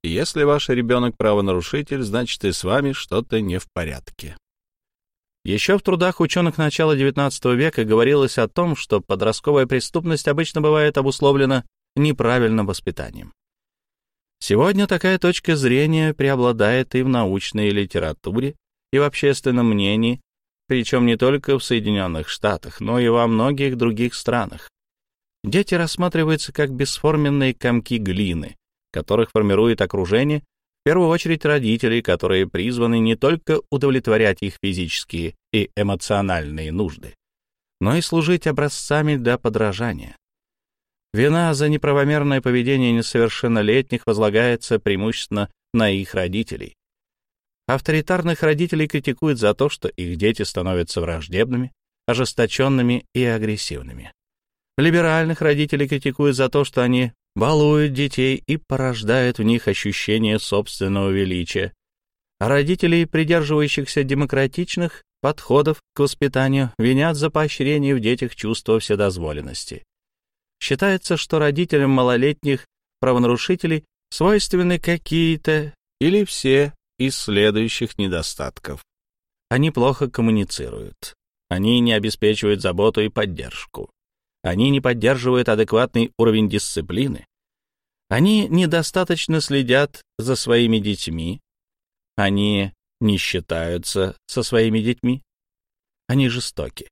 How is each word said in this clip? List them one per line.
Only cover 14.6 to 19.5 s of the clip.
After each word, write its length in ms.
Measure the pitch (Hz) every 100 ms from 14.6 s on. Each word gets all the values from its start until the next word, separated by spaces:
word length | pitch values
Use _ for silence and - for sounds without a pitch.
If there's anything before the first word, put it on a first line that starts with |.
| 170 196 202
такая 320 | 180 185 185
точка 380 | 175 175 - 156
зрения 560 | 127 127 151 160 156
преобладает 840 | 147 135 135 123 117 104 123 127
и 80 | 127
в 60 | 131
научной 640 | 123 101 98 - 107 104
литературе, 840 | 101 98 85 80 76 - 107 135 - _ _ _
и 60 | 135
в 60 |
общественном 680 | 143 - 143 131 135